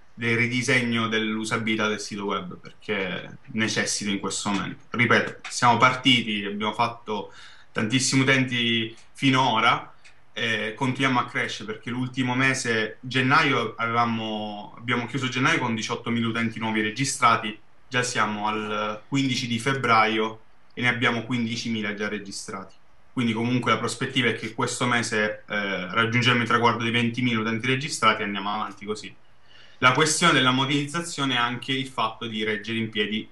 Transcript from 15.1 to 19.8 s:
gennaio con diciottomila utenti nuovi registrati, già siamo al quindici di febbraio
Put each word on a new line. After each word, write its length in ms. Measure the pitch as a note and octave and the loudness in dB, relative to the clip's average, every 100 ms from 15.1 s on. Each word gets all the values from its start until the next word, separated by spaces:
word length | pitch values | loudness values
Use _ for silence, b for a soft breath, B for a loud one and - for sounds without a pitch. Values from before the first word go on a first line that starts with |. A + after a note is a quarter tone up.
| C#3 B2+ | -4 -4
gennaio 300 | B2+ D3 E3 | 0 2 2
con 160 | A#2+ A2 | 0 -2
diciottomila 520 | G#2+ A#2 - A#2 A#2 | -4 -4 -2 -2 0
utenti 320 | A2+ A2+ A2 | 0 -2 -2
nuovi 220 | A2+ A2 | -2 0
registrati, 760 | G#2+ G#2+ C3+ - A#2+ A2+ G#2+ G#2 - - - | -2 -2 -4 2 4 4 0 -10 -14 -20 -6
già 160 | B2 | -2
siamo 440 | A#2+ B2 G#2+ G#2+ G#2+ | 0 0 0 0 -2
al 540 | G#2+ G#2+ G#2 G#2+ G#2+ - | -2 -2 -2 -4 -6 -4
quindici 400 | C#3 C3+ A2+ A#2+ | 0 0 0 -2
di 120 | A#2 | -2
febbraio 840 | C#3 C3+ | 0 0